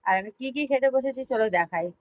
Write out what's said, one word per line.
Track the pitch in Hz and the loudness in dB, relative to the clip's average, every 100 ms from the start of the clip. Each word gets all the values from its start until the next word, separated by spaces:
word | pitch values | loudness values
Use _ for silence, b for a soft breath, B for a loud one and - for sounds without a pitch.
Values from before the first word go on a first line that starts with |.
আর | 190 190 | 2 0
আমি | 202 | 0
কি | - 262 | -10 -8
কি | 262 294 | -4 0
খেতে | 269 269 | 2 2
বসেছি | 262 269 254 | 2 -2 -6
চলো | 262 233 220 | -4 0 2
দেখাই। | 175 170 175 175 - | 2 0 -2 -6 -8